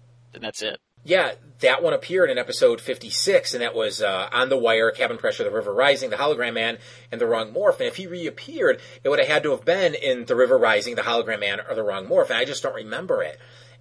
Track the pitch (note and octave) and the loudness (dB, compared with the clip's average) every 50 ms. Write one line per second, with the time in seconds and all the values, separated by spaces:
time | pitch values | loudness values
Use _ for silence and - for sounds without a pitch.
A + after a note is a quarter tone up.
0 | _ _ _ _ _ _ - - A2 A2 - - G#2+ - - - _ _ _ _ | _ _ _ _ _ _ -18 -14 -12 -12 -10 -8 -8 -8 -8 -10 _ _ _ _
1 | - - F3+ F#3 D#3 B2 G#2+ - - - - - - B2 C3 C#3 E3+ D#3+ D3 C3 | -2 0 2 2 2 0 -4 -10 -16 -20 -6 0 2 2 2 2 2 0 0 -2
2 | - - F3 F#3+ F3+ C#3+ B2 B2 B2 B2 A#2+ - C3+ B2 A#2 A2+ - - B2 - | -2 -2 0 2 2 2 2 -2 -4 -4 2 4 4 4 4 2 -2 -6 -8 -8
3 | - A2+ - - - G3 G3 E3 - - - A#2+ A#2 A#2+ A#2 A#2 A2 G#2+ G2+ G#2+ | -8 -6 -6 -2 2 2 2 2 2 0 -4 -4 -4 -4 -2 -2 -2 -2 -2 -2
4 | G#2+ G2+ F#2+ F#2 - - A#2 A#2+ B2+ C3 C3+ C3 - A#2+ A2+ A2+ A2+ A2+ - - | -2 -2 -2 -2 -4 -2 0 0 2 2 2 2 4 4 4 4 2 2 2 0
5 | B2+ A2+ A#2 A2 - A2+ - - A2 G2+ G2+ A2+ A2 G#2+ G2 A2 C3 C#3+ C#3+ C3 | -2 -2 -2 -2 -4 -4 -2 -2 -4 -2 -2 -2 -4 -2 0 2 4 4 4 2
6 | C3 A#2+ G#2 G2 C#3 D3+ D3+ A#2+ B2 A#2 A2+ A2+ A2 A#2 A#2 A2+ - - - - | -2 -4 -4 -2 0 0 0 0 -2 -4 -2 -2 -2 -2 -4 -6 -12 -20 -20 -20
7 | - - A#2+ A2+ A#2+ A2+ A#2 A2 A2 G#2+ A#2 E3+ G#3 G3 - - B2+ A#2 - - | -16 -12 -4 -2 0 0 0 0 -2 -4 -4 0 2 2 2 2 -2 -4 -4 -6
8 | F#3+ F3 F3 F3+ E3 D3 - - - - E4 D4+ G#3 D3 - - - - - - | -10 -12 -10 -8 -8 -8 -10 -10 -14 -12 -4 0 2 2 2 0 -4 -14 -16 -4
9 | - - D3 C#3+ C3+ C#3+ D3+ D3+ D3 D3+ C3+ A2+ - E3 F3 G3 F#3 E3+ D3 - | -2 2 2 2 2 2 2 2 2 0 -2 0 2 0 2 2 2 2 0 0
10 | C#3+ C3+ B2+ B2 A#2 - B2+ A#2+ B2+ A#2+ C3 B2 A#2 A2 A2 G#2 G#2 A#2+ A#2+ A2 | -2 -2 -2 -2 -2 0 4 4 6 6 6 6 6 4 4 2 0 -2 -4 -4
11 | G#2 A#2 A2+ A#2 G#2 A2 A2 G#2 G#2 G2+ G2+ G#2+ - - A#2 A2 G#2+ G2+ G2 G2 | -2 0 0 0 -2 -2 -4 -4 -2 -4 -4 -4 -6 -6 -6 -4 -2 -2 -4 -4
12 | F#2+ A2 E3+ C#3+ B2 - A#2+ A2+ C3 C#3+ C3+ - - C#3 G#2 A2 A2 G#2+ A2 C#3 | -4 0 2 2 2 2 2 0 -2 -2 -4 -6 -6 -6 -6 -8 -8 -8 -8 -6
13 | F3+ F3 D3 G#2+ E2+ D#2 D2 - - - - - - - - - | -4 -2 -2 -2 -2 -4 -8 -12 -20 -20 -20 -20 -20 -20 -10 -4